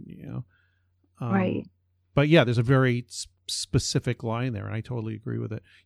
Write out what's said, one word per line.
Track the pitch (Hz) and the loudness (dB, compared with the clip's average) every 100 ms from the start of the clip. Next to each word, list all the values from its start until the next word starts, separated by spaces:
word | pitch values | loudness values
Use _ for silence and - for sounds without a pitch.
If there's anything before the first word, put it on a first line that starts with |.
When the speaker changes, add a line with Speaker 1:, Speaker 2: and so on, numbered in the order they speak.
Speaker 1:
you | - - - | -14 -16 -10
know. | 127 - _ _ _ _ _ _ _ | -10 -10 _ _ _ _ _ _ _
Um, | 123 | 0
Speaker 2:
Right. | 190 185 - - _ _ _ _ | 2 2 -2 -8 _ _ _ _
Speaker 1:
But | 139 151 | 0 6
yeah, | 165 | 6
there's | 120 120 | 6 2
a | |
very | 117 135 131 120 - | 4 4 4 0 -4
s-, | - - _ - | -14 -14 _ -10
specific | - - 127 - 135 127 120 | -8 0 0 2 -2 -2 -4
line | 117 117 131 | -4 -4 -4
there, | 104 101 | -6 -6
and | 107 | -8
I | |
totally | - 120 110 | -6 -8 -8
agree | 110 123 117 | -8 -8 -8
with | 110 | -6
it. | 107 - _ | -10 -14 _